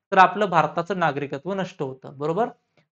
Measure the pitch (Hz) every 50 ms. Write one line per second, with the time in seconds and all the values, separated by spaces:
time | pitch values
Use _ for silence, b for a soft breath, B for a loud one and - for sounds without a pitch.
0 | b _ 196 190 185 180 180 202 214 190 175 165 151 147 - 175 165 - 202 180
1 | 175 156 135 143 143 135 147 135 - 170 196 190 180 - - - 151 131 131 131
2 | - 135 147 135 147 151 165 190 233 247 - _ _ _ _ _ _ _ _